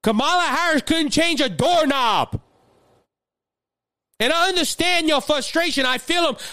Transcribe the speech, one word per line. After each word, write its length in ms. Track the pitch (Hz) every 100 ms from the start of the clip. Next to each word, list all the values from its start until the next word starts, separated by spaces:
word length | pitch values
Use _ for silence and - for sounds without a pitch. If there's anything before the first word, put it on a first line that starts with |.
Kamala 400 | 214 220 285 359
Harris 400 | 330 269 339 311
couldn't 280 | - 320 302
change 300 | 285 339 311
a 80 | 269
doorknob. 920 | 175 269 349 302 277 240 190 123 - _ _ _ _ _ _ _ _ _ _ _ _ _ _ _ _ _ _
And 140 | 233
I 160 | 330 359
understand 600 | 359 311 - 339 349 320
your 120 | 285
frustration. 680 | - 294 - 320 339 277 254
I 120 | 254
feel 280 | - 349 330
'em. 100 | 233 -